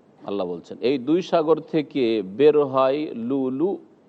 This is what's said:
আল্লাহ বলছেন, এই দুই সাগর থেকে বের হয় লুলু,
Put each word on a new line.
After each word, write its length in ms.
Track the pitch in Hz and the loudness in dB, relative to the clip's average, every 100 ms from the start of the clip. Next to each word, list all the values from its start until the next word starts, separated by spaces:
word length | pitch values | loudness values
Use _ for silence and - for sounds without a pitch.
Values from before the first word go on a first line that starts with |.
| _ _ - | _ _ -10
আল্লাহ 220 | 101 90 | -6 -6
বলছেন, 300 | 85 - 120 | -8 -12 -4
এই 160 | 143 139 | -2 -2
দুই 240 | 120 170 | 0 0
সাগর 380 | 170 170 156 156 | 2 0 2 0
থেকে 600 | 151 165 139 143 117 113 | 0 -4 -2 0 0 0
বের 420 | 95 104 147 147 | -4 4 4 6
হয় 500 | 139 131 131 143 156 117 | 2 2 2 0 -4 -8
লুলু, 640 | 113 139 131 131 185 185 - _ | -4 -2 -2 -2 -4 -4 -12 _